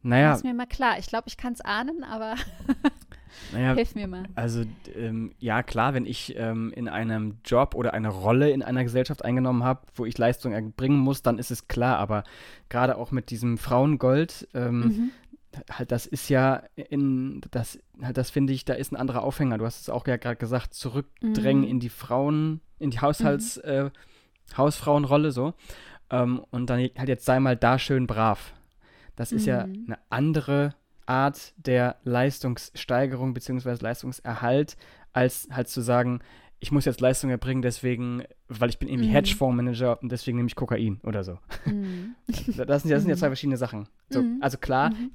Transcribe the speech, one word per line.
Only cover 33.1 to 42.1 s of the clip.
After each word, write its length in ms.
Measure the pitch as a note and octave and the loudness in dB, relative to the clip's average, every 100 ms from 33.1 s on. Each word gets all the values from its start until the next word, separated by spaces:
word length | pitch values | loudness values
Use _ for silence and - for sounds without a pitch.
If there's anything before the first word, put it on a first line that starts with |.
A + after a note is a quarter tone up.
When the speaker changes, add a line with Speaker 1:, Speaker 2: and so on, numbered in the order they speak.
| B2+ C3 | 0 -2
Speaker 1:
beziehungsweise 480 | B2 - B2+ B2+ A#2+ | -4 -4 -4 -4 -4
Leistungserhalt, 960 | A2+ A#2+ C3 B2 B2+ A2+ A#2+ C3+ D3+ - - - - | -4 -6 -8 -8 -8 -2 2 2 2 -6 -20 -20 -6
als 340 | B2+ B2+ - - | 2 2 0 -8
halt 160 | B2 A#2+ | -6 -4
zu 140 | - | -4
sagen, 380 | A#2 B2 B2 B2 - - - - | 2 2 2 -2 -8 -20 -20 -12
"Ich 120 | - | 0
muss 140 | C#3+ C3+ | 2 2
jetzt 140 | A#2+ | 6
Leistung 260 | B2+ C3 C3+ | 6 6 0
erbringen, 300 | B2 B2+ C3 | -2 0 0
deswegen, 600 | B2 A#2+ B2+ A#2+ B2 B2 - _ _ | 0 0 -2 -2 -4 -6 -10 _ _
weil 220 | A2 A#2+ | -2 0
ich 80 | - | 0
bin 100 | C3+ | -2
irgendwie 200 | C3 A2 | 0 4
Speaker 2:
Mhm. 20 | |
Speaker 1:
Hedgefondsmanager 880 | C#3+ D3 - C3 A#2+ B2 A#2 B2+ A#2 | 4 4 2 2 2 0 0 0 0
und 80 | B2 | -4
deswegen 280 | B2 - A#2+ | -6 -2 0
nehme 80 | A#2+ | -2
ich 80 | - | -2
Kokain" 440 | B2 A2+ A2 F#2+ | -2 0 0 -2
oder 180 | - G#2+ | -4 -4
so. 160 | F#2+ F2+ - - - | -6 -10 -12 -6 -4
Speaker 2:
Mhm. 500 | G#3 F#3+ F3+ G3+ | -2 -4 -8 -10